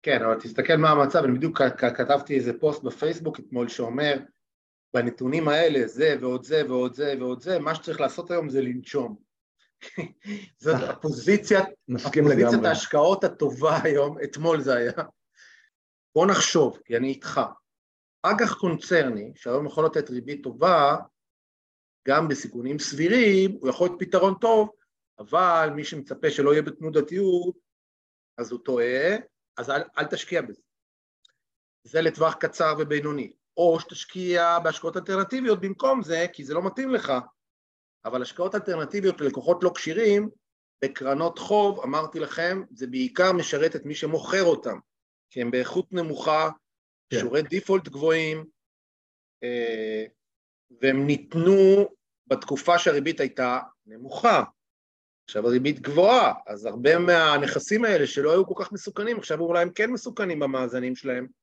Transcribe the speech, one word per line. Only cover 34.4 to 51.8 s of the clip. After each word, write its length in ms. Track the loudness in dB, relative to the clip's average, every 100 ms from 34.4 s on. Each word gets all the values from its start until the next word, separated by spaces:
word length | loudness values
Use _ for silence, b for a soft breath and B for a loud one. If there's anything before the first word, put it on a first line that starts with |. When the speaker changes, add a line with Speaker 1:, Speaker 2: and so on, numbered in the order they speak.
| 2 2
Speaker 1:
בהשקעות 380 | 0 -4 -8 -8
אלטרנטיביות 640 | -4 -4 -2 -4 0 0
במקום 420 | -2 -2 0 0
זה, 240 | 0 -2 -4
כי 120 | -6
זה 100 | -6
לא 120 | -4 -4
מתאים 240 | -6 -4
לך, 220 | -4 -2 -4 -4 _ _ _ _ _ _ _
אבל 180 | -8 -6
השקעות 320 | -8 -6 -4
אלטרנטיביות 640 | -4 -4 -6 -6 -2 -2 0
ללקוחות 440 | -4 -2 -2 0
לא 80 | 0
כשירים, 560 | -2 -6 0 2 2 0 _ _ _ _ _
בקרנות 540 | -8 -6 -4 -2 -2 -4
חוב, 420 | 0 2 2 0
אמרתי 400 | -4 -4 -4 -8
לכם, 420 | -8 -4 -4 -4 -8
זה 160 | -12 -8
בעיקר 460 | -4 -4 2 2
משרת 440 | 2 -2 0 0 -2
את 80 |
מי 100 | -10
שמוכר 480 | -8 -4 -4 -2 2
אותם, 360 | 2 2 -2 -10 _ _ _ _ _
כי 120 | -6
הם 80 | -2
באיכות 420 | -2 -2 -4 -4
נמוכה, 580 | -4 -4 -4 0 0 0 -4 _ _ _ _ _
Speaker 2:
כן. 80 | -4
Speaker 1:
שיעורי 240 | 0 -2
דיפולט 460 | -2 -4 0 -2 0
גבוהים, 560 | 0 2 2 0 -6 -10 _ _ _ _ _ _ _ _ _
אה, 640 | -6 -4 -4 -4 -4 -6 -8 _ _ _ _ _ _ _
והם 260 | 0 2 0
ניתנו 840 | -2 -2 0 4 8 8 8